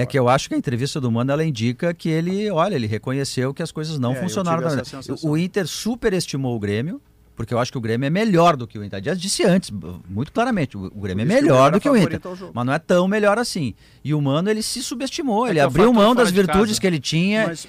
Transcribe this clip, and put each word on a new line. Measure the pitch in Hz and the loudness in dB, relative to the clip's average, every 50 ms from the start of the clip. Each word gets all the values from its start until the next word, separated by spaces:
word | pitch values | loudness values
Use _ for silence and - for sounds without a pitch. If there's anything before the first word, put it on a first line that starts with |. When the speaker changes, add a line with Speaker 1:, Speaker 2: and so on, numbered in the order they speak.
| 123 | -2
Speaker 1:
embora. | |
Speaker 2:
que | 123 - 135 | 0 0 2
eu | 123 120 | 4 4
acho | 127 143 - - | 4 2 0 -2
que | 311 | -4
a | 302 | -4
entrevista | - 156 120 113 131 139 - 156 | -2 -2 -2 -2 -2 -4 -4 -2
do | 127 120 | -2 0
Mano, | 113 117 123 135 139 | 0 0 0 0 0
ela | 151 160 | 0 0
indica | 160 143 107 113 120 123 - - 170 175 | -2 -2 -2 -2 -2 -2 -2 -2 -4 -4
que | - - 165 | -2 -2 -2
ele, | 160 160 165 175 190 196 214 208 | 0 0 0 -2 -2 -2 -2 -2
olha, | 190 156 165 208 202 | 0 0 0 2 0
ele | 135 113 | -2 -2
reconheceu | 107 107 104 - 127 131 139 139 - - - 123 131 143 | -2 -4 -4 -4 -4 -4 -2 -4 -4 -2 -2 -2 -2 -2
que | - 170 | -4 -8
as | 160 - | -8 -6
coisas | 160 156 156 160 147 | -8 -8 -6 -4 -2
não | 123 117 127 | -2 -2 -2
Speaker 1:
É, | 131 | -2
eu | |
Speaker 2:
funcionaram. | - 180 - 202 190 175 165 165 | -4 -4 -4 -2 -2 0 0 0
Speaker 1:
tive | 165 | 0
essa | 165 147 127 - - - | -2 -2 -2 -4 -6 -10
Speaker 2:
Né? | 135 127 | -14 -10
Speaker 1:
sensação. | - 139 - - 156 | -10 -8 -6 -2 -2
Speaker 2:
O | 147 156 | 0 0
Inter | 175 185 - 202 185 | -2 -2 -2 -2 -4
superestimou | 151 - - - 214 247 240 - 226 190 180 160 - - 139 135 127 120 | -4 -4 -6 -6 -6 -4 -2 -2 -2 0 -2 -2 -4 -4 -4 -2 -2 -2
o | 113 | -2
Grêmio, | 104 101 101 107 123 165 226 285 _ _ _ _ _ _ _ | -2 -2 -2 -2 -2 -4 -6 -10 _ _ _ _ _ _ _
porque | - 117 - 123 | -12 -8 -4 -2
eu | 117 | -2
acho | 123 - - | -2 -2 -4
que | 131 | -6
o | |
Grêmio | 113 113 113 117 139 | -4 -2 -2 -2 0
é | 139 | 0
melhor | 160 196 226 226 185 160 170 175 156 | 0 0 2 2 4 4 6 4 4
do | 135 120 | 2 -2
que | - - 110 | -10 -10 -12
o | 104 | -12
Inter. | 101 - 98 | -10 -8 -8
Aliás, | 95 - 190 185 | -4 -4 -4 -4
disse | 165 196 - - 359 | -4 -4 -2 0 2
antes, | 208 170 196 - - 101 98 76 80 90 87 - | 4 4 2 2 -2 -8 -10 -10 -10 -12 -14 -12
muito | 87 95 104 135 - | -8 -6 -6 -6 -4
claramente, | - - 233 254 240 190 147 - - | -2 -2 -2 0 0 -2 -2 -4 -4
o, | 101 92 92 - | -8 -10 -10 -10
o | 104 | -8
Grêmio | 98 98 90 95 113 | -8 -6 -4 -2 0
é | |
Speaker 1:
Por | 151 214 | 2 2
isso | 269 | 4
que | |
o | 285 | 4
Speaker 2:
melhor | - 139 127 135 143 | 6 6 8 8 6
Speaker 1:
Grêmio | 165 | 6
Speaker 2:
do | 208 | 4
que | - 294 | 2 4
o | 277 | 4
Speaker 1:
é | 226 | 4
Speaker 2:
Inter, | 170 - - - | 4 2 0 -4
Speaker 1:
favorito | - 185 | -8 -8
ao | 185 | -12
jogo. | 180 196 175 - | -12 -12 -10 -6
Speaker 2:
mas | 113 120 | -4 -2
não | 127 139 | -2 -2
é | 160 | -2
tão | - - 196 175 180 190 | 0 2 2 4 4 2
melhor | 202 214 208 208 196 226 | 2 2 2 2 2 2
assim. | 240 - - 196 143 117 95 - _ _ _ _ - | 0 -2 -4 -4 -4 -6 -6 -8 _ _ _ _ -6
E | 131 151 | -4 -2
o | 151 | 0
Mano, | 143 135 135 156 180 208 | 0 0 0 0 0 0
ele | 220 214 220 | -2 -2 -4
se | - - 240 269 | -6 -8 -8 -8
subestimou, | - 294 233 269 262 - - 330 269 202 208 247 | -8 -8 -6 -6 -6 -6 -4 -4 -2 0 0 0
Speaker 3:
É | 247 | 0
Speaker 2:
ele | - | 2
Speaker 3:
que | 151 | 2
é | 143 | 2
o | 135 | 2
Speaker 2:
abriu | 123 156 202 | 4 6 6
Speaker 3:
fator | 240 247 | 6 6
Speaker 2:
mão | 220 202 220 254 | 6 6 6 6
Speaker 3:
fora | 254 240 | 6 4
Speaker 2:
das | 202 | 4
Speaker 3:
de | 180 | 4
Speaker 2:
virtudes | 196 196 170 156 190 220 214 214 | 2 2 4 4 2 2 2 0
Speaker 3:
casa. | - - | 0 0
Speaker 2:
que | |
ele | 190 175 151 | 0 0 0
tinha, | - - 151 160 175 196 208 220 220 | -2 -2 0 0 0 2 2 0 0
Speaker 1:
Mas | 185 165 147 - | -2 -2 -6 -10